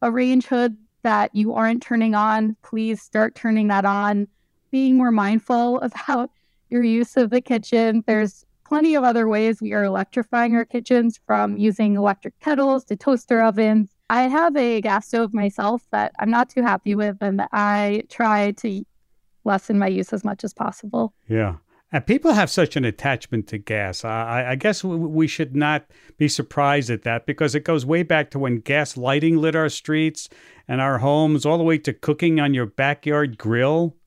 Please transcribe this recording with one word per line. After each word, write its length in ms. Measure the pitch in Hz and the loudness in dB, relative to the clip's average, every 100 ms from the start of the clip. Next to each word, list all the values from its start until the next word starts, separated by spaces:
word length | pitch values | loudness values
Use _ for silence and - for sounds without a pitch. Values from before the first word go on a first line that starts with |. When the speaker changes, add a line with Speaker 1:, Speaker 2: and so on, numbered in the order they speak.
Speaker 1:
a 100 | 233 | -2
range 360 | 233 254 254 - | 0 2 2 2
hood 300 | 247 240 214 _ _ | 0 0 -4 _ _
that 320 | 233 214 208 | -2 0 0
you 180 | 208 214 | 0 -2
aren't 300 | 226 220 233 | 0 0 -2
turning 320 | - 233 226 | -2 0 0
on, 420 | 208 214 220 220 220 | 2 2 0 -2 -4
please 400 | - 220 220 214 | -8 -6 -4 -6
start 320 | - 214 220 | -4 -2 -2
turning 320 | - 233 220 208 | -2 0 2 2
that 160 | 196 | 2
on. 440 | 196 202 208 208 202 _ _ _ _ | 2 0 0 -2 -4 _ _ _ _
Being 260 | 262 269 254 | -2 4 4
more 140 | 247 | 4
mindful 720 | 220 196 220 - 240 240 254 | 2 2 0 0 0 2 0
<laughs> 20 | |
about 480 | 254 - - 262 254 - _ _ _ | -4 -8 -4 -2 -4 -10 _ _ _
your 140 | 240 | 0
use 320 | 233 226 240 - | 2 2 0 0
of 140 | 226 | 2
the 100 | 247 | 0
kitchen. 640 | - 233 - 233 226 226 220 | 0 -2 0 2 2 0 0
There's 400 | 214 214 - _ _ | 0 0 -6 _ _
plenty 300 | _ 302 320 | _ 0 2
of 80 | 302 | 4
other 240 | 254 233 220 | 2 2 2
ways 340 | 214 220 220 | 2 0 -2
we 120 | 220 | -4
are 120 | 208 | -2
electrifying 720 | 202 190 196 - 226 240 233 | 0 -2 -4 -4 -2 0 2
our 120 | 233 226 | 2 0
kitchens, 520 | 247 - 247 233 220 _ | -6 0 2 2 -2 _
from 300 | 214 208 208 | 0 0 0
using 400 | 214 196 214 202 | 0 2 0 2
electric 420 | 202 190 - - | 0 -2 -6 -8
kettles 440 | - 285 277 269 | -2 0 2 0
to 120 | - 208 | -2 -4
toaster 460 | - 247 - 233 | 0 0 2 2
ovens. 480 | 226 202 220 220 208 _ _ | 2 2 2 2 0 _ _
I 140 | 233 | 0
have 300 | 254 294 339 294 | 2 2 2 2
a 240 | 240 226 | 0 0
gas 260 | 208 202 - | 0 -2 -2
stove 260 | 233 226 | -2 0
myself 480 | 220 202 - 208 240 - | 0 -2 -2 -2 -2 -2
that 220 | 208 - - | -2 -2 -2
I'm 120 | 208 | 0
not 180 | 233 254 | 2 0
too 120 | - | 0
happy 320 | 240 226 214 | 0 0 -2
with, 220 | 202 208 202 | -2 -2 -2
and 220 | 202 196 202 | -2 -2 -2
I 520 | 208 208 208 208 208 - | -2 0 0 0 -2 -6
try 440 | - 226 208 202 | -2 0 2 0
to 320 | 208 226 196 - _ _ _ _ _ | -2 -6 -6 -10 _ _ _ _ _
lessen 340 | 214 196 - 202 | -2 -2 0 0
my 100 | 196 | 0
use 240 | 185 190 | -2 -4
as 100 | 208 | -6
much 220 | 208 202 | -6 -8
as 80 | 208 | -10
possible. 600 | - - - 208 226 226 - - | -8 -8 -8 -8 -6 -6 -8 -6
Speaker 2:
Yeah. 280 | 110 104 80 _ _ _ | -4 -2 -6 _ _ _
And 160 | 147 - | -6 0
people 280 | 254 330 | 0 2
have 160 | 214 185 | 2 2
such 260 | - 156 151 | 0 0 0
an 80 | |
attachment 640 | 123 104 139 127 - 117 101 | -2 -2 -4 -4 -4 -6 -6
to 100 | 107 | -10
gas. 480 | - 107 98 92 | -6 -6 -4 -8
I, 380 | 113 113 113 120 | -8 -6 -4 -4
I, 80 | 127 | -4
I 40 | 131 | -2
guess 260 | 208 202 | -2 -2
w-, 180 | 185 170 | -4 -4
we 260 | 165 156 160 | -2 0 0
should 300 | - 151 135 | 0 -4 -2
not 340 | 147 151 - _ _ _ | 0 -2 -6 _ _ _
be 100 | 151 | -2
surprised 600 | - 131 - 143 143 120 | 0 -4 0 2 2 0
at 140 | 113 | -4
that, 200 | - 117 | -4 -6
because 300 | - 107 151 | -4 -2 -2
it 100 | 139 | -2
goes 220 | 151 160 127 | -2 -2 0
way 160 | 165 | -2
back 280 | 170 160 147 | 0 0 0
to 60 | 135 | -4
when 220 | 135 120 | -2 -4
gas 380 | - 143 143 127 | 0 -2 -2 -4
lighting 400 | 123 139 160 165 | -2 0 2 2
lit 180 | 160 156 | 2 0
our 140 | 156 | -2
streets 580 | - - 156 156 156 - - - - - | -4 -4 -2 -2 -4 -16 -20 -20 -20 -8
and 160 | 131 | -2
our 160 | 135 131 | -2 0
homes, 480 | 131 147 156 147 151 | 0 2 2 2 0
all 100 | 170 | 0
the 80 | |
way 140 | 165 156 | 2 0
to 160 | 156 | -2
cooking 440 | - - 147 175 160 | -6 -4 0 2 2
on 120 | 143 | 2
your 140 | 135 117 | 0 -2
backyard 720 | - 135 143 151 147 147 110 | -2 -2 -2 -2 -2 -2 -4
grill 580 | 107 117 131 156 170 - | -2 0 2 0 -2 -6